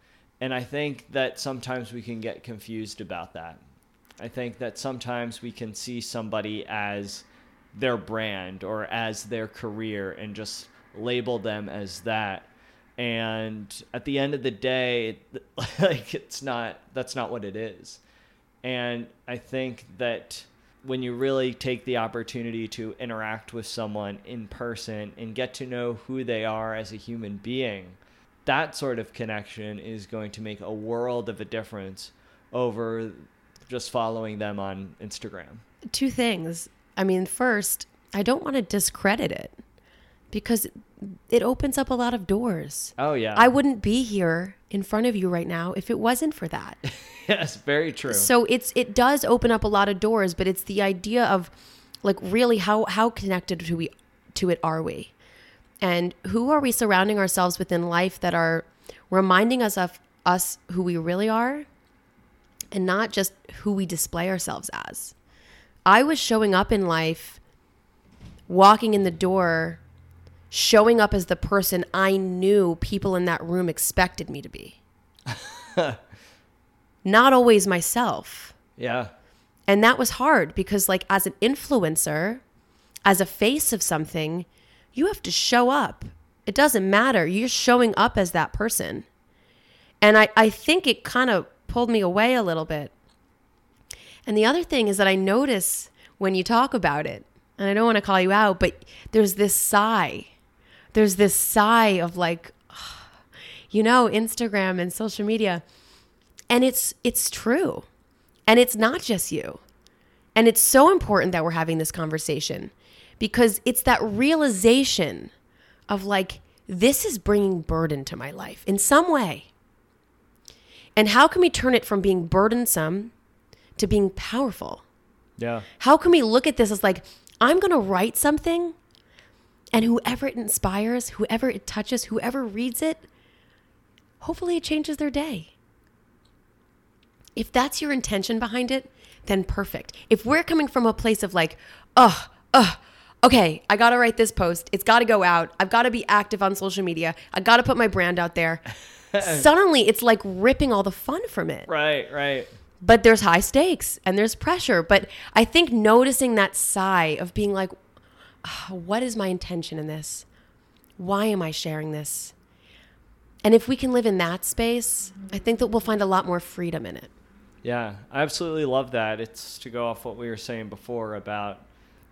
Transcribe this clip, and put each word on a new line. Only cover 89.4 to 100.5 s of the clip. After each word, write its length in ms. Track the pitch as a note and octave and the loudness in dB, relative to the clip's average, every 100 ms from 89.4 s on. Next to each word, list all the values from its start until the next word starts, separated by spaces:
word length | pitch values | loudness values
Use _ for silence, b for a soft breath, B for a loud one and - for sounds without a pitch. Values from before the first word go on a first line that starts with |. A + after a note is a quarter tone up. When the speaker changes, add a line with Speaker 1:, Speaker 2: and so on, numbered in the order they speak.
| b b b b b _ | b b b b b _
Speaker 2:
And 160 | G#3 G#3+ | 6 8
I, 100 | G#3+ | 6
I 140 | A3+ A3 | 6 4
think 360 | - - F4 | 2 0 2
it 200 | C#4+ A3 | 2 -2
kind 240 | - B3+ B3+ | -2 0 2
of 160 | F#3+ - _ - | 0 -2 _ -6
pulled 220 | A#3 A#3+ | -2 0
me 120 | A3+ | 0
away 320 | F#3 F#3+ A#3 | 0 2 2
a 100 | B3+ | 2
little 220 | F#3+ D#3+ | 0 -4
bit. 260 | D#3 D3+ C#3+ _ _ _ _ _ _ _ _ _ _ B B B - | -4 -8 -10 _ _ _ _ _ _ _ _ _ _ B B B -4
And 100 | G#3+ | 2
the 80 | |
other 160 | A3 D#4+ | 2 2
thing 280 | E4+ C4+ G#3+ | 0 0 0
is 80 | G3 | 2
that 100 | G3 | 2
I 80 | |
notice 760 | F#3+ F#3+ A3 C#4+ G#3 - - - b b - | 2 2 2 0 0 -2 -6 -10 b b -4
when 180 | F#3+ | -2
you 80 | F#3+ | 0
talk 300 | F3+ A#3 C4+ | 2 2 2
about 340 | A#3 E3 C#3+ D#3 | 0 0 -2 -6
it, 180 | G#2 - _ _ - | -10 -18 _ _ -6
and 120 | G3 | -2
I 40 | |
don't 120 | G3+ | 2
want 100 | A#3 | 2
to 60 | G#3+ | 2
call 180 | G3 F#3+ | 2 2
you 140 | F#3 | 4
out, 260 | G3+ G#3 F3+ | 4 4 2
but 240 | F3+ - B B B | 0 -2 B B B
there's 240 | A3 G#3 | 4 4
this 200 | F#3 G3+ | 2 0
sigh. 720 | - - G#3 G#3+ A3 D#3 - - _ _ | 2 2 2 2 2 0 -4 -14 _ _